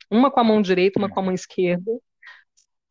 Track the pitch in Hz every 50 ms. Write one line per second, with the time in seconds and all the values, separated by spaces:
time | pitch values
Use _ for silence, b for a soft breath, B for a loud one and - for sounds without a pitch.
0 | _ - 196 226 269 277 277 254 233 220 220 214 208 180 190 180 185 196 190 -
1 | 202 196 196 202 190 185 185 180 - - - - 185 175 175 175 185 220 226 262
2 | - _ _ B B B B B B _ _ _ _ _ _ _ _ _